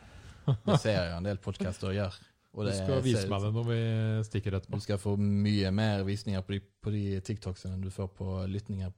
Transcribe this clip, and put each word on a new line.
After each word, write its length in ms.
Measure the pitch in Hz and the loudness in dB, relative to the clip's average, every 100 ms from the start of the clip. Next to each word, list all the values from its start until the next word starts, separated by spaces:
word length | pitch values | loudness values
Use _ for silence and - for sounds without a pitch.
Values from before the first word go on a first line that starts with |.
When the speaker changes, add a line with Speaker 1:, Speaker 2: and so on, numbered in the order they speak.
| - - - - - 120 - | -20 -20 -18 -6 0 0 4
Speaker 1:
Det 140 | 185 | 4
ser 120 | 117 | 4
jeg 180 | 98 87 | 2 2
jo 60 | 85 | 0
en 60 | |
del 140 | 98 95 | -2 -2
podcaster 560 | - 98 92 - 95 | -4 -4 -4 -4 -2
gjør. 200 | 98 98 - - _ _ | 0 -2 -4 -14 _ _
Og 120 | - 104 | -4 -2
Speaker 2:
Du 40 | |
Speaker 1:
det 60 | 98 | 0
Speaker 2:
skal 260 | 95 131 | 2 2
vise 200 | 127 113 | 4 2
Speaker 1:
ser 80 | 95 | 2
Speaker 2:
meg 120 | 98 | 0
det 100 | 104 | 0
når 100 | 113 | 0
vi 600 | 117 117 113 110 110 110 107 | 0 0 2 2 2 0 0
stikker 280 | 104 101 95 | -2 0 -2
etterpå. 180 | - 101 | -2 -4
Speaker 1:
Du 40 | |
skal 160 | - 101 | -2 -2
få 160 | 104 101 | 0 2
mye 520 | 101 101 104 104 95 | 4 4 4 4 4
mer 300 | 98 110 101 | 2 2 2
visninger 380 | 98 101 - 95 | 0 -2 -2 -4
på 80 | 92 | -2
de, 80 | 98 101 _ | -4 -6 _
på 100 | 110 | -4
de 120 | 104 101 95 | -2 0 -2
TikToksene 520 | - 104 92 92 95 92 | -4 -6 -6 -8 -6 -6
enn 60 | |
du 80 | 95 | -4
får 200 | 95 95 | -4 -6
på 140 | - 95 92 95 | -6 -4 -2 -2
lytninger 440 | 98 107 98 95 | -4 -4 -4 -6